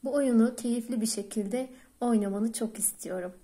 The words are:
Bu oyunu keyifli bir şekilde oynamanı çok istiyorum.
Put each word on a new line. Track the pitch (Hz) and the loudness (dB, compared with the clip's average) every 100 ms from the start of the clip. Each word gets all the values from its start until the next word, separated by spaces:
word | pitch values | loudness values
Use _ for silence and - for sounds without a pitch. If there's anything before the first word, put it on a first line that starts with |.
Bu | 269 | 0
oyunu | 285 269 233 226 247 | 2 4 6 4 2
keyifli | 247 240 226 247 | -4 -4 -2 -2
bir | 220 | 0
şekilde | - 196 - 196 240 262 - - _ | -2 -4 -4 -2 -2 -4 -10 -20 _
oynamanı | 247 226 202 196 226 | 2 4 2 0 -2
çok | 220 220 - | -2 -6 -2
istiyorum. | - - 165 185 180 185 | -4 -4 -8 -6 -8 -12